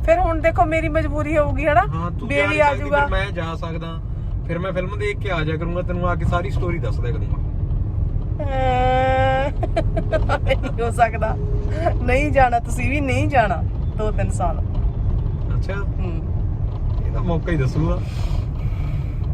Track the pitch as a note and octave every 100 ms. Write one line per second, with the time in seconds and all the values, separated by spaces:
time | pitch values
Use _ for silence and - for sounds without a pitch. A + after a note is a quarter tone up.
0 | - E4+ F4 E4 E4 E4 E4+ D#4+ D#4+ G#3+
1 | D4+ D4+ D4+ D#4 D4 C4 D4+ D4 - -
2 | F3 - - C#4+ D4 D4+ D4 C#4 C#4+ C#4+
3 | C#4+ C#4 A#3+ E3+ E3 E3 E3 D#3+ E3 E3
4 | - - - - - E3+ F3+ F3+ F3+ -
5 | G#3 G3+ G3 E3+ D#3 D#3 E3+ F3 F3 F3
6 | F3 E3+ E3+ F3 F3 - F3 E3+ - -
7 | - - - - - - - - - -
8 | - - - - C#4 C4+ C4 B3+ B3+ B3+
9 | C4 C4 C4 C4 C4+ D4 - F4 - -
10 | - D#4 - C4+ - C4+ B3+ A3+ A3+ A#3+
11 | A3+ - A3 A3 - - - - E4 -
12 | B3 B3+ D4 C4+ B3+ A#3 - A#3 B3 C#4+
13 | C#4 B3 D4+ C4+ G#3+ E3 - - - -
14 | G#3+ G3+ F#3+ - F3 D#3+ - - - -
15 | - - - - - - - F#3 - -
16 | F3+ E3 - - - - - - - -
17 | - - - E3 E3 E3 C3 D3+ D#3 -
18 | - - - - - - - - - -
19 | - - -